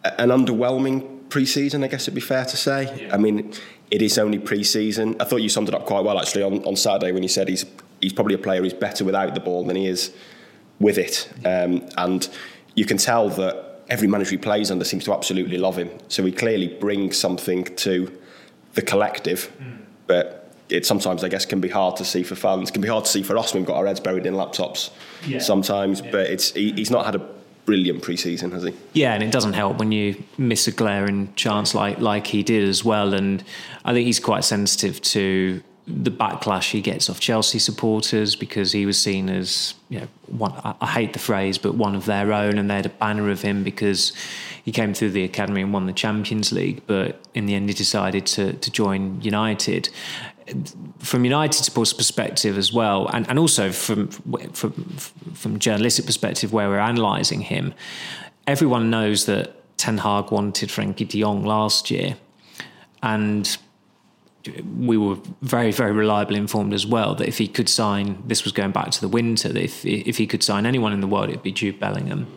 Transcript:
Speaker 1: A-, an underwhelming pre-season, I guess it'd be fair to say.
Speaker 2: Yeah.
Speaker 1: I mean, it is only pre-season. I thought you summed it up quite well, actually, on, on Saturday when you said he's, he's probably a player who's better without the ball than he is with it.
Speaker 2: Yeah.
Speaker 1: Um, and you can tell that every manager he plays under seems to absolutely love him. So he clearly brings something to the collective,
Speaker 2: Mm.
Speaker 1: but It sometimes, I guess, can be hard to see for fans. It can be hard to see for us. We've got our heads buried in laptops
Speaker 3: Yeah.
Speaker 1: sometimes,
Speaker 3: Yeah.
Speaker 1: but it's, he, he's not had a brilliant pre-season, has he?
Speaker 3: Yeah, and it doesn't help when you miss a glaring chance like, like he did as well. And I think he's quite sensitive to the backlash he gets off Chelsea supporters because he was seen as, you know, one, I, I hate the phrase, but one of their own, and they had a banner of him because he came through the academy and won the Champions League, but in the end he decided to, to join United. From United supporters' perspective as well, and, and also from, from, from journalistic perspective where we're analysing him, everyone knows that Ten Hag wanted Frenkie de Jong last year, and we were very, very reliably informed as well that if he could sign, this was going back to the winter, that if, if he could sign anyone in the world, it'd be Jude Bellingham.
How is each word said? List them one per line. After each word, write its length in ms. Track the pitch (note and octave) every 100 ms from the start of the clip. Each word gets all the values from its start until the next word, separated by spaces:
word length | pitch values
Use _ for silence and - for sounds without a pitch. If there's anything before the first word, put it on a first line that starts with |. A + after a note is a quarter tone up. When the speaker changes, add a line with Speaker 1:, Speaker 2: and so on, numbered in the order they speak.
Speaker 1:
A-, 180 | - -
an 80 | A#2+
underwhelming 1000 | B2+ B2 A2+ B2 C3 C3+ C3 C3 - -
pre-season, 540 | D3 C3+ C#3+ C#3 D3
I 40 | C3+
guess 160 | C3
it'd 120 | - A2
be 60 |
fair 240 | - C3 B2+
to 120 | -
say. 460 | - C#3 C#3 -
Speaker 2:
Yeah. 100 | -
Speaker 1:
I 40 | G2+
mean, 360 | G#2+ G#2+ G#2 - - - -
it 100 | G#2
is 160 | G#2+ -
only 220 | G#2+ G#2
pre-season. 760 | - G#2 G#2 A2 G#2+ G#2+ A2 G#2+
I 40 | -
thought 120 | B2
you 120 | G#2+
summed 180 | G#2+ G#2
it 60 | -
up 100 | -
quite 180 | G2+
well, 160 | G2+ G2
actually, 240 | - G2+
on, 200 | G2 G2 -
on 100 | G2
Saturday 360 | A2+ G2 F#2+
when 120 | F#2
you 60 | F#2
said 180 | - F#2
he's, 180 | F#2 - - - -
he's 120 | F#2+
probably 220 | F#2+ G#2 G2
a 40 |
player 220 | G2 F#2
who's 120 | F#2
better 320 | F2 G2+ - F#2+
without 280 | G2 F#2+
the 60 | F2
ball 240 | F#2 F2+ F2+
than 100 | F#2
he 120 | F#2+
is 260 | F2+ - - - - - - - -
with 180 | G#2 F#2+
it. 340 | F2 - - -
Speaker 2:
Yeah. 200 | F2+ F#2
Speaker 1:
Um, 240 | F2 F2+ - -
and 300 | F2+ F#2 - - - - - -
you 100 | G#2
can 120 | G2+
tell 320 | - A#2 G#2
that 520 | F2+ F#2 - - - -
every 180 | B2 G#2+
manager 240 | G2+ F#2+
he 60 | F#2+
plays 320 | A2 G#2 G2+
under 120 | F#2
seems 220 | F2 F#2+ -
to 80 |
absolutely 440 | G2 - F#2+ F2 F2+
love 200 | F#2+ F2+
him. 120 | F2 - -
So 140 | - F#2
he 60 |
clearly 360 | F2+ A#2 A2 F2
brings 500 | - G2+ G2+ G2 -
something 460 | F#2 F2+ - F2+ F2+ -
to 340 | G2+ F2+ F#2 - - - - - -
the 80 | -
collective, 680 | - G2+ G#2 - - F2+ - -
Speaker 2:
Mm. 160 | C3 A2 G#2 - -
Speaker 1:
but 280 | F2+ - - - - -
It 160 | F2 F2
sometimes, 380 | G#2 G2 F2
I 60 | F#2
guess, 160 | F#2+ -
can 160 | G2
be 80 | F2+
hard 260 | G2+ F#2 F2+
to 80 | F#2
see 180 | F#2
for 120 | F2+ F#2
fans. 340 | G2 F#2+ F#2
It 40 |
can 80 | G#2+
be 60 | G2+
hard 180 | A2 G#2+
to 60 |
see 120 | G2+
for 140 | G2 G#2+
us. 160 | A2+
We've 120 | G2 F2+
got 120 | -
our 80 | G2
heads 140 | F#2+
buried 260 | F#2+ F#2 F#2
in 80 |
laptops 560 | F#2+ F#2 - F#2 - - - - - -
Speaker 3:
Yeah. 140 | B2+
Speaker 1:
sometimes, 600 | - G2 G2 G2+ G2 G2
Speaker 3:
Yeah. 100 | A#2+
Speaker 1:
but 180 | G#2 F#2+
it's, 220 | F#2+ -
he, 200 | - G#2
he's 180 | G#2 G#2+
not 140 | A#2+ A2
had 100 | G2
a 100 | - - - - -
brilliant 360 | G2+ F2+ E2+
pre-season, 500 | - E2+ F2+ E2+ F2+
has 120 | F2
he? 100 | F2+ - -
Speaker 3:
Yeah, 200 | D#3 C3+
and 100 | G#2
it 80 | A2
doesn't 220 | B2+ G#2+
help 240 | F#2+ G2+ G2
when 140 | G#2+
you 300 | G#2+ G#2 F#2+ - -
miss 300 | B2+ A2 -
a 40 |
glaring 600 | - A2 G2+ G2+ G2 G2 -
chance 380 | A#2 G#2 G#2
like, 260 | G#2 G2+ G2+
like 280 | A2+ G#2 G2+
he 160 | G#2+
did 240 | G2 A2 G2+
as 160 | G2
well. 300 | A#2 G#2+ G2+
And 300 | G2 G2 G2 - - - -
I 100 | -
think 120 | A#2+ A#2+
he's 140 | A2+
quite 240 | - G2+
sensitive 580 | - G#2+ G2+ - G2 -
to 600 | - G#2+ F#2+ F#2+ F#2 F#2 - - -
the 260 | - B1+
backlash 600 | - G#2+ F2+ - F#2 -
he 100 | G#2+
gets 280 | G2 F#2 -
off 120 | F#2
Chelsea 380 | - A#2 - A2+
supporters 760 | - G#2+ A2+ A2 G#2+ A2+ G#2+ -
because 380 | G2 - F#2+
he 120 | G#2 G2+
was 140 | F#2+
seen 300 | - F#2+ F#2+
as, 440 | F#2 F#2 - - - _
you 140 | G#2+
know, 60 | - - -
one, 240 | A#2+ G#2+ C3+
I, 120 | - -
I 60 | A#2+
hate 260 | B2 A2
the 60 | -
phrase, 380 | - G2+ F#2+ F#2+
but 180 | G2+ G#2
one 200 | G#2 G2
of 100 | G2+
their 280 | G2+ G2+
own, 240 | G#2 G#2 G#2
and 120 | G2+
they 60 | G2+
had 100 | F#2+
a 40 |
banner 400 | - G#2+ G#2+ G#2
of 120 | F#2+
him 220 | G#2 G2+
because 480 | G2 - G#2 F#2 - - - - - - -
he 80 |
came 200 | A2 G#2+
through 180 | G2 A2
the 120 | G2
academy 380 | F#2 - G2+ G2
and 100 | F#2+
won 140 | G2+ F#2
the 80 |
Champions 580 | F#2 A2 G#2+ G#2 G#2+ G2+
League, 320 | F#2 F#2 F2+ -
but 380 | G2+ F2+ - -
in 120 | - G2+
the 100 | G2+
end 140 | G2+
he 40 |
decided 520 | G2 G2+ G#2+ F#2+ F#2+ F#2+
to, 260 | - G2
to 180 | F2+ -
join 520 | - G#2 G2 F#2+ F#2+
United. 680 | A2 G#2 A2 G#2 - F#2 - - - - - - - C3+ - - - -
From 240 | - B2+
United 400 | B2 C#3+ D3+ D3
supporters' 300 | - - A2
perspective 640 | - A#2+ - G#2 - G#2+ G2
as 160 | F#2+
well, 340 | A#2 A2 G2 -
and, 180 | A#2+ G#2+
and 100 | C3
also 320 | E3 - G2
from, 380 | F2+ - G#2 G2+
from, 640 | - - - - - -
from 840 | - - C#3 - - - - G#2+ G#2+
journalistic 460 | A2+ G#2 A2+ - -
perspective 460 | B2 - - G#2
where 160 | A2 G2+
we're 120 | G2
analysing 600 | A2 A#2+ G#2+ G2 F#2 -
him, 340 | G2+ F#2 F2+ - - - - - - _ -
everyone 440 | C#3 D#3 B2 A2+
knows 360 | A2+ G#2+ G#2 -
that 280 | G2 F#2+ - _ -
Ten 220 | - A2
Hag 320 | G#2+ G2+ G2+
wanted 360 | G#2 G2+ F#2+ G2+
Frenkie 400 | - G#2 F#2+ G#2+
de 140 | G#2
Jong 240 | G#2+ G2+ G#2
last 440 | G#2+ G#2+ - -
year, 280 | - F#2 - - _ - - - - - _
and 560 | - D3+ G#2 D3 - - - _ _ _ _ _ _ _ - - - -
we 180 | B2 A2+
were 220 | G#2 F#2+ - -
very, 320 | C3+ B2 A#2
very 180 | G#2 A2+
reliably 460 | G#2+ G#2+ G#2 G#2 G#2
informed 360 | G#2 A2 G2+
as 120 | G2+ G2+
well 300 | A#2 G2+ -
that 120 | -
if 100 | -
he 120 | G#2+
could 180 | - A#2
sign, 560 | - G#2+ G2+ G2+ F#2+ -
this 200 | G#2+ -
was 80 |
going 180 | G2 G2
back 200 | F#2+ -
to 100 | -
the 80 | G2
winter, 400 | A2+ A#2 A2 -
that 120 | G#2+
if, 240 | - - -
if 320 | G#2+ G#2+ -
he 80 | A2
could 160 | G#2
sign 240 | - G2+ A2
anyone 280 | B2+ A2
in 80 | G2+
the 60 | G2
world, 200 | G2+ G#2
it'd 160 | -
be 80 | -
Jude 260 | G2 G2+ G2
Bellingham. 500 | G2+ G2+ F#2+ G2 -